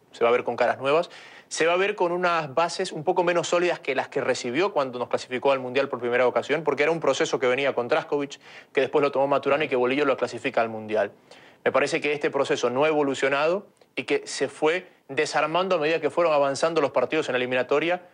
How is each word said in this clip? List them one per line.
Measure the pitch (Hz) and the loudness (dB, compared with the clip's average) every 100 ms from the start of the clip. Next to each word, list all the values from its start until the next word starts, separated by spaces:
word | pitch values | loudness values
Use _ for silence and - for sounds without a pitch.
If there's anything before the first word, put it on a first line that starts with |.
| _ | _
se | - | 0
va | 117 | 2
a | |
ver | 120 120 | 2 0
con | 117 | 0
caras | 117 113 | 0 0
nuevas, | 135 156 175 - - - _ | 0 0 0 -10 -20 -20 _
se | - 160 | 0 2
va | |
a | 180 | 2
ver | 202 202 | 0 0
con | 180 | -2
unas | 175 180 170 147 | 0 0 0 0
bases | 131 170 - 185 | 0 0 -2 -6
un | 170 | -4
poco | 151 180 | -2 2
menos | 175 175 151 | 2 0 2
sólidas | 175 175 160 | 2 2 -2
que | - 131 | -2 -4
las | 120 | -2
que | 139 | -2
recibió | 120 123 123 131 196 | -2 -2 -2 0 0
cuando | 160 135 123 | 0 -2 -4
nos | 117 | -4
clasificó | 123 - 127 139 | -4 -4 -2 0
al | 135 | 0
Mundial | 127 131 135 | 0 -2 -2
por | 127 | -4
primera | 120 120 123 | 0 2 2
ocasión, | 117 113 147 | 2 -2 -2
porque | 147 143 | 0 0
era | 147 | 0
un | 165 | 2
proceso | 143 131 156 139 | 0 0 0 0
que | 123 | 0
venía | 127 139 123 | 2 0 -2
con | 120 | 0
Draskovic, | 156 - 147 143 - - - - | -2 0 -4 -4 -10 -20 -20 -4
que | - | -2
después | 131 156 | 2 2
lo | 139 | 2
tomó | 131 139 | 2 2
Maturana | 139 139 139 147 | 2 2 0 2
y | |
que | 127 | 0
Bolillo | 123 135 143 | 2 2 0
lo | 127 | 0
clasifica | 120 117 135 127 | -2 -4 -2 -2
al | 113 | -2
Mundial. | 110 107 107 101 - _ - - - 127 | -4 -2 -2 -2 -6 _ -20 -20 -6 -2
Me | |
parece | 131 139 160 | 0 0 -2
que | 147 | -2
este | 147 156 | -2 -2
proceso | 135 135 143 123 | 0 0 0 0
no | 123 156 | 2 2
ha | |
evolucionado | 151 139 131 135 139 151 190 - _ _ | 2 0 0 0 2 0 -2 -6 _ _
y | - | -12
que | 123 143 208 | -2 -2 -2
se | - 135 | -6 -6
fue | - 151 180 - _ - | 0 0 0 -6 _ -6
desarmando | 139 147 151 151 170 190 180 | -4 0 0 0 0 0 0
a | |
medida | 160 165 | 0 0
que | 185 | 0
fueron | 170 175 | 0 2
avanzando | 147 139 135 165 165 | 4 2 0 0 2
los | 135 | 0
partidos | 131 123 156 143 | 0 0 0 0
en | |
la | 127 | -2
eliminatoria | 123 127 123 143 165 180 - | 0 -2 2 0 0 -4 -6